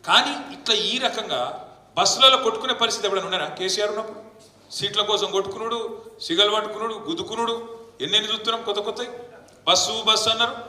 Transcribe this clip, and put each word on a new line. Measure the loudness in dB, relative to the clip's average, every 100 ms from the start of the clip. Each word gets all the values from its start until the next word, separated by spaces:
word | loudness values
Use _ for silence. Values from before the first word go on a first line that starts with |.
| 6
కానీ | 4 4 -4 -8
ఇట్లా | -10 -2
ఈ | 0 0 0
రకంగా | 0 -2 -4 -2 -2 -6 -14 -20 -8 0
బస్సులలో | 2 8 8 8
కొట్టుకునే | 4 0 -4
పరిస్థితి | 0 0 0 0
ఎప్పుడైనా | 0 -2
ఉన్నారా? | -2 -4
కేసీఆర్ | -4 -2 0 0
ఉన్నప్పుడు | -2 -6 -10 -16 -20 -20 -20 -14
సీట్ల | -6 -2 0
కోసం | 2 2 2
కొట్టుకున్నాడు, | 0 -2 -4 -4 -4 -4 -8 -14 -14
సిగలు | -4 2 4
పట్టుకున్నాడు, | 2 -2 -4 -6
గుద్దుకున్నాడు, | -6 -6 -6 -6 -2 -2 -2 -6 -14 -18 -8
ఎన్నెన్ని | 0 0 0
చూస్తున్నాం | -4 -2 -2
కొత్త | -2 -2
కొత్తవి. | -4 -6 -8 -10 -14 -18 -20 -6 2
బస్సు | 4 4 0 2
బస్సు | 4 2
అన్నారు | 2 0 0